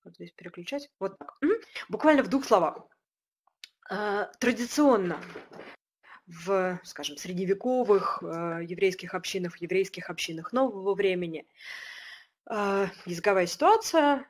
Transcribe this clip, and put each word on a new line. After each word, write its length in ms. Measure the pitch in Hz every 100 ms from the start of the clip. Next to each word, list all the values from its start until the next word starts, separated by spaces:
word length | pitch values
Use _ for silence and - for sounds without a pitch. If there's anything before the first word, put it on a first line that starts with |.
Вот 100 | 185
здесь 180 | 170 175
переключать. 580 | - 175 - 175 277 285 _
Вот 180 | 190 -
так. 180 | - -
Мгм. 140 | 294 453 - - -
Буквально 340 | 202 302 302
в 60 | 185
двух 160 | 269
словах. 420 | - 202 160 - - _ _ _ _ _ _ _ - _ -
Э, 360 | 196 208 202 196 -
традиционно 800 | 247 226 240 - 294 233 185 151 - - - - - - _ _ _ - _
в, 540 | 165 170 196 185 180
скажем, 320 | - - 143 147
средневековых, 1040 | 175 180 185 196 247 254 240 202 170 -
э, 40 | 175 165 170 165
еврейских 500 | 170 175 190 185 180
общинах, 400 | 185 180 196 175
в 80 | -
еврейских 480 | 170 185 185 - -
общинах 420 | 170 - 160 165
нового 420 | 247 262 202 190
времени, 520 | 190 196 185 175 160 - _ - - - - - - _ _ -
э, 360 | 220 202 196 196 - -
языковая 400 | 175 190 190 175
ситуация 800 | - 320 440 - 330 294 277 277